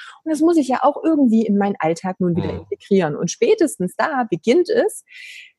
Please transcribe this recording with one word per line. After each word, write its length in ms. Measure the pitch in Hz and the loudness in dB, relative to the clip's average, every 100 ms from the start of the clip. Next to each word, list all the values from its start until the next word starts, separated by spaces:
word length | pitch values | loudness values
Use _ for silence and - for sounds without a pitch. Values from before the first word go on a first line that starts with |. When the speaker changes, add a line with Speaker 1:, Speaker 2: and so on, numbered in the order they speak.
| - - | -20 -12
Speaker 1:
Und 80 | 320 | -6
das 80 | 302 | 0
muss 160 | 320 330 | 2 2
ich 100 | 262 | 0
ja 140 | 247 | 0
auch 200 | 277 285 | 0 0
irgendwie 440 | 320 302 254 220 220 | 0 2 4 4 2
in 100 | 202 | 2
meinen 200 | 202 - | 0 0
Alltag 380 | 160 165 185 185 | -2 -2 -6 -2
nun 180 | 180 165 | -2 0
wieder 160 | 95 | -2
Speaker 2:
Mhm. 60 | 90 - | -6 -10
Speaker 1:
integrieren. 460 | - - 196 156 151 | -12 0 2 2 -2
Und 140 | 175 | -6
spätestens 640 | - 233 440 302 - 180 - | 0 0 2 0 -2 -6 -2
da 300 | 269 269 233 | -4 -2 -4
beginnt 400 | 170 - 311 359 | -2 0 2 2
es, 360 | - 392 - - - - - - | 0 0 -4 -16 -20 -20 -20 -20